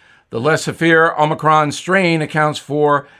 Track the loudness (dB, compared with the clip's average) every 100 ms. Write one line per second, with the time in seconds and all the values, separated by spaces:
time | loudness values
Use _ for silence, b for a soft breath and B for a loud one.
0 | b b b -6 -2 -2 -4 -2 2 4
1 | 4 2 -2 0 0 2 0 -4 -2 0
2 | 0 0 -2 -2 -2 -2 -6 -2 2 0
3 | -2 b